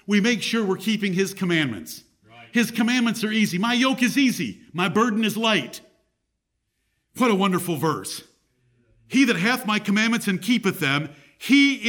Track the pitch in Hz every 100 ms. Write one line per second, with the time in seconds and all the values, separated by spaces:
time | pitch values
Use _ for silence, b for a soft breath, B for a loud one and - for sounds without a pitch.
0 | - 208 220 226 - 226 202 185 220 214
1 | 202 180 190 190 185 170 143 101 78 -
2 | _ _ _ - - 240 226 226 233 254
3 | 233 202 214 220 208 175 233 240 262 262
4 | 247 262 262 180 127 - - 160 190 185
5 | 240 208 220 208 226 196 113 - - _
6 | _ _ _ _ _ _ _ _ _ _
7 | _ - 247 196 196 180 180 156 160 113
8 | 90 - - _ _ _ _ _ _ _
9 | _ 262 269 180 202 254 214 208 208 202
10 | 220 233 - 185 185 240 196 185 143 143
11 | 151 B B B - 277 277 247